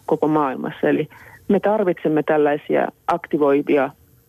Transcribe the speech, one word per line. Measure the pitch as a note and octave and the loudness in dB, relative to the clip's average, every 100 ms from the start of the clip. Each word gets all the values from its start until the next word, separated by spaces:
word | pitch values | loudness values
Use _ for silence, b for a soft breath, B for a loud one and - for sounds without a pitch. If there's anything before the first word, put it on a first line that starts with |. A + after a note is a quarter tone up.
| - | -4
koko | D#3 D#3 | -2 0
maailmassa. | D#3 C#3+ B2+ A#2 - D3+ | 0 0 -4 -8 -2 0
Eli | C#3+ D#3 B B B - | 0 -2 B B B -2
me | G3 | 0
tarvitsemme | G3+ G#3+ F#3 E3+ D#3+ D3+ | 2 0 0 -2 0 0
tällaisia | D3+ D3+ D3 D3 - D3 A#2+ - - | 0 2 2 0 -2 -2 -2 -6 -4
aktivoivia | E3+ - D#3 D3 C#3+ C#3+ D3 C3+ - _ _ | -4 -4 0 2 2 2 0 0 -6 _ _